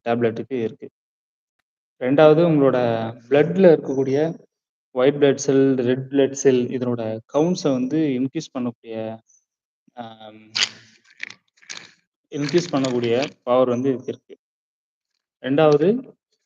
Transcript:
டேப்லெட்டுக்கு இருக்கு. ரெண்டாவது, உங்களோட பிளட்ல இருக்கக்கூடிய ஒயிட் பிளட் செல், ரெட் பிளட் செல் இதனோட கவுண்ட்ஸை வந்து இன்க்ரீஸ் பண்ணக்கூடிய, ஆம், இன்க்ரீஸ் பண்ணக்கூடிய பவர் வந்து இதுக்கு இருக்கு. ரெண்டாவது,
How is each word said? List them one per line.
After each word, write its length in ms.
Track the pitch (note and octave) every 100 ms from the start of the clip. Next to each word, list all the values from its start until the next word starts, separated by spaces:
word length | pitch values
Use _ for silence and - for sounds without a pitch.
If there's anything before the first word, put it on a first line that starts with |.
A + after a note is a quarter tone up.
டேப்லெட்டுக்கு 580 | A#2+ A#2 A#2 A2 - C3
இருக்கு. 280 | A2 - C#3 _ _ _ _ _ _ _ _ _ _ -
ரெண்டாவது, 500 | B2+ D3 D#3 D#3 E3+
உங்களோட 280 | D3 C#3 B2+ A#2+ A2+ A2+ A2+ -
பிளட்ல 440 | C#3+ D#3+ F3 F3+
இருக்கக்கூடிய 720 | D3 - C3+ C3 C#3 D#3+ E3+ _ _ _ _ _
ஒயிட் 240 | B2+ C3+
பிளட் 200 | C#3+ C#3+
செல், 420 | C3+ - C3+ C3+ B2+
ரெட் 340 | B2 C3 C3+
பிளட் 220 | C#3 C3+
செல் 340 | C3+ C#3 B2+ A#2+
இதனோட 520 | B2+ B2 A#2 A2 A2+ _
கவுண்ட்ஸை 400 | C#3+ E3+ F3+ D3+
வந்து 260 | B2+ B2+ D#3
இன்க்ரீஸ் 600 | D#3 B2 C3 D#3+ D3 C3
பண்ணக்கூடிய, 600 | A#2+ A2+ A#2 A2 A2 A2+ _ _ _ _ _ _ _
ஆம், 560 | B2 A#2 A2 G#2+ G#2+ G#2+ A2 - - _ _ _ - - - _ _ - - - _ _ _ _
இன்க்ரீஸ் 420 | D3 C#3+ F3 -
பண்ணக்கூடிய 580 | C#3 C3 B2 A#2+ A#2+ D3 -
பவர் 260 | B2 B2 B2+
வந்து 200 | A#2+ C3+
இதுக்கு 240 | A#2+ -
இருக்கு. 260 | - _ - _ _ _ _ _ _ _ _ _ _
ரெண்டாவது, 760 | B2+ C#3+ D#3 D3 F3 B3 - _ _ _